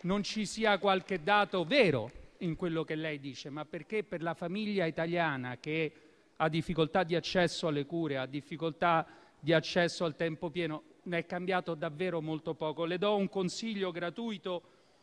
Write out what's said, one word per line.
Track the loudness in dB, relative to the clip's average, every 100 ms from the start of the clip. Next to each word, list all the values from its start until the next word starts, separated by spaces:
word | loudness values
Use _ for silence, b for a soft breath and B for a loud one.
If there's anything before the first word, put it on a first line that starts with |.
non | 0 0
ci | 0 -2 -4
sia | 0 2 4
qualche | 4 2 0 -2
dato | 2 4 4 0
vero | 2 6 6 4 -2 -10 -18 -6
in | -4 -2
quello | -2 -2
che | -2 -4
lei | -4 -6
dice, | -8 -10 -10
ma | -10
perché | -8 -10 -6 -4
per | -4 -4
la | -4
famiglia | -4 -4 -2 -2 0 0
italiana | 0 0 2 0 0 -4 -8
che | -4 -2 -2 b b b b 0
ha | 2
difficoltà | 2 0 2 2 2
di | 2 0
accesso | 2 4 4 2 0
alle | 0 -2
cure, | -2 -2 -2
ha | -4
difficoltà | -6 -8 -6 -6 0 4 4 2 B B B
di | 2
accesso | 4 4 2 2 2 -4
al | -2
tempo | -4 -2 -6
pieno, | -4 -4 -6 -10 -16
ne | -4 -4
è | -4
cambiato | -6 -2 -2 -2 -4
davvero | -6 -2 -2 -2
molto | -2 -4 -4 -4
poco. | -4 -2 -2
Le | 0
do | 2 2
un | 0
consiglio | 0 -2 -2 -4 -2 -4
gratuito: | -4 -6 -4 -6 -6 -4 -6 b b b b